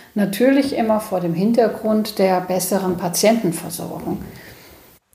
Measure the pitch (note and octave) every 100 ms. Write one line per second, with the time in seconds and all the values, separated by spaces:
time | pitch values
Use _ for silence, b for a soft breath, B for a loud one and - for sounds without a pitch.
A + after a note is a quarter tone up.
0 | B G#3+ G3+ - B3+ C#4 - - A3 G#3+
1 | - F3+ E3+ E3 G#3 A#3 A3 - A3 G#3+
2 | G#3+ - F#3+ F3+ F3+ F#3 F3+ G3 F#3 F3
3 | F3 F3 G#3 A3+ F3 E3+ E3 - - -
4 | - - B B B B B B B B
5 | _